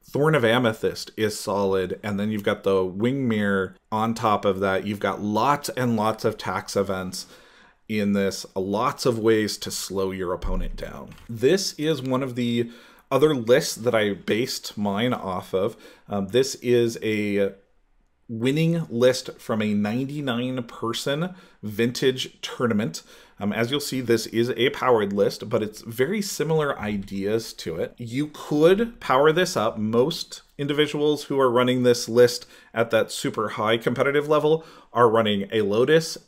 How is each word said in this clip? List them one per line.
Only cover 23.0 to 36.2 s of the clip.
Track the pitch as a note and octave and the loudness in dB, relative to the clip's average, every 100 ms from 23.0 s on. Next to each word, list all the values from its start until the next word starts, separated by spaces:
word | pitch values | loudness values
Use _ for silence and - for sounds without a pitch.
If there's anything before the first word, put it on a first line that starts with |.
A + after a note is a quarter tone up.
| - - - _ | -16 -20 -20 _
Um, | G2+ | -4
as | G#2 A#2+ | -2 -2
you'll | C#3+ | -2
see, | - C3 | -4 -6
this | A#2 A2+ - | 2 0 2
is | A2+ A#2+ | 0 0
a | - B2+ | 2 0
powered | - B2+ A#2 G2+ | 2 2 4 2
list, | G2+ G#2+ - A2 | 2 0 0 -4
but | A2+ | -2
it's | G#2+ - | -2 -8
very | - A2+ C3+ G#3+ | -12 -2 0 0
similar | G3 - D3+ D#3+ D3 - | -4 -4 0 0 0 -4
ideas | G#2+ G#2 G2+ G2 G2 A2+ A2+ | -4 -4 -6 -4 -2 -2 -4
to | - - D#2+ | -10 -8 -4
it. | B2 - | -6 -6
You | A#2+ B2+ D3+ | -8 -6 -6
could | - - D3+ D#3+ G3 A#3 - | -8 -4 4 6 6 0 -6
power | - C3 D3+ | 0 4 4
this | D#3+ F3 A#2 | 4 0 0
up. | G#2+ A2 | -2 -2
Most | G#2+ A#2 D#3 E3 - - _ - | 0 2 2 -2 -12 -16 _ -8
individuals | C#3+ D3 D3 D3+ D3 D3 | -2 0 0 2 0 0
who | - C#3 | -2 2
are | C3 | 4
running | A#2+ B2 B2+ | 4 2 4
this | B2 A#2+ - | 4 2 2
list | A#2 B2 - - - _ | 6 6 4 -12 -20 _
at | A2+ A2+ | -2 2
that | A2+ A2 | 2 0
super | - C#3+ A#2 G#2 | -4 -6 -4 -6
high | - G#2+ A2+ | -2 0 0
competitive | B2+ A#2+ C3+ C#3+ D3 | 0 0 2 0 2
level | D3+ D3+ D#3+ - - _ | 2 4 0 -2 -20 _
are | A#2 A#2+ | 4 6
running | A2+ G#2+ G2+ G2 | 6 4 0 0
a | A2+ | 0
Lotus | G2+ G#2 C#3 D#3+ D#3+ - | 2 2 4 4 2 -12